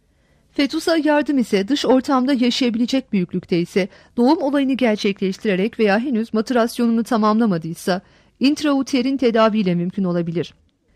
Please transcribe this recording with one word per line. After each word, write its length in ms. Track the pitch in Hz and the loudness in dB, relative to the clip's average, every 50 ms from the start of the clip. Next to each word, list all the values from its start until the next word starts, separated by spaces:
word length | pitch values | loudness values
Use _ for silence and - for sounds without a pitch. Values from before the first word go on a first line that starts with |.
| _ _ _ _ _ _ _ _ _ _ _ | _ _ _ _ _ _ _ _ _ _ _
Fetusa 440 | - 285 262 - 320 - 359 330 | -2 -2 -2 -2 -4 -2 0 0
yardım 420 | 330 277 302 294 294 294 - 294 269 | 2 2 2 2 2 2 0 0 0
ise 300 | 226 - - 190 196 202 | 0 0 0 0 0 0
dış 160 | 277 285 - | -2 0 2
ortamda 460 | 247 254 262 - - 277 254 254 269 285 | 2 2 2 2 2 0 0 0 0 0
yaşayabilecek 800 | 226 247 247 240 - 262 240 214 226 247 226 - 269 254 _ - | 2 2 0 0 0 0 -2 0 0 -2 -2 -2 -2 -4 _ -2
büyüklükte 460 | 196 180 - - 185 - - 196 170 | -2 -2 -2 -4 -6 -4 -2 -2 -2
ise 300 | 175 - - 202 180 196 - - - _ _ | -2 -2 -2 -2 -2 -4 -6 -14 -20 _ _
doğum 260 | - 240 254 320 359 294 | 2 2 2 2 2 0
olayını 300 | 285 269 285 277 262 269 | 0 0 0 0 0 0
gerçekleştirerek 1080 | 220 254 233 214 202 - 202 190 - 196 185 190 - - 220 185 180 190 233 - - | 0 0 0 0 0 -2 -2 -2 -2 -4 -4 -4 -4 -2 -2 0 0 0 -2 -2 0
veya 200 | 220 202 190 220 | 0 2 2 2
henüz 360 | 233 302 247 214 226 - - | 0 -2 -2 -2 -2 -2 -2
maturasyonunu 680 | 220 220 - 254 240 226 233 - - 233 233 226 226 226 | -4 -2 0 0 0 0 0 0 -2 0 0 0 0 0
tamamlamadıysa 960 | - 247 214 214 214 214 220 240 214 180 165 156 160 170 - - 202 180 185 - _ _ _ _ _ _ - | 0 0 0 2 2 2 2 2 2 0 -2 -4 -8 -10 -6 -4 -2 -2 -2 -4 _ _ _ _ _ _ -2
intrauterin 760 | 233 277 302 - - 302 277 269 269 - - 254 240 269 269 | 0 0 0 0 0 0 0 0 0 0 -2 -2 0 0 -2
tedaviyle 580 | 262 269 240 226 226 220 220 208 220 208 185 175 | 0 0 2 4 4 4 4 2 0 0 0 0
mümkün 300 | 175 175 185 - - 190 | -2 -2 -4 -4 -4 -4
olabilir. 500 | 180 175 175 170 170 160 175 147 - - _ _ _ _ _ _ _ _ | -2 -2 -2 -2 -4 -4 -6 -6 -6 -10 _ _ _ _ _ _ _ _